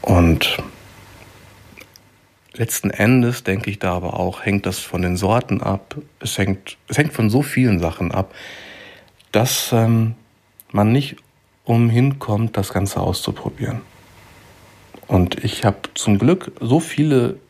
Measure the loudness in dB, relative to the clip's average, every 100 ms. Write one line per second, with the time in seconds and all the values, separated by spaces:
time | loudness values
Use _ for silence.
0 | 4 4 4 4 0 -4 -8 -16 -20 -20
1 | -20 -20 -20 -20 -20 -20 -20 -20 -20 -20
2 | _ _ _ _ _ -6 -4 -2 -4 0
3 | 4 4 2 -2 -4 -4 -4 -4 -2 -2
4 | -4 -4 -4 -4 -2 -2 -2 -6 -6 -4
5 | -2 0 2 0 0 -4 -2 -4 -6 -16
6 | -16 _ -8 -2 -2 -2 -6 -20 _ 0
7 | 0 2 2 2 0 2 2 2 0 -2
8 | -4 -2 -4 -8 -18 -18 -20 -20 -20 -20
9 | _ _ _ 0 2 -2 0 2 4 2
10 | 2 -4 _ _ _ _ -4 0 4 2
11 | 0 -10 _ _ _ _ 0 4 4 4
12 | 2 0 -2 -2 0 -2 -2 -2 -2 -2
13 | -2 -2 -6 -6 -8 -6 -6 -8 -12 -20
14 | -20 -20 -20 -20 -20 -20 -20 -20 -20 -20
15 | 0 2 2 0 -6 0 -2 -2 -10 -6
16 | 0 2 4 2 -2 -8 0 0 0 -2
17 | 2 4 2 -4